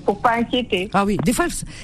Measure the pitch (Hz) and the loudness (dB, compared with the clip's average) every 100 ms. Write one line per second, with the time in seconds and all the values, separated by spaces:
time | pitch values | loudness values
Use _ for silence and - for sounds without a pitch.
0 | - 202 247 233 233 247 247 185 202 196 | -2 0 2 2 0 -2 0 -2 0 0
1 | 202 190 156 247 349 - - - | 2 2 2 2 0 -2 -8 -12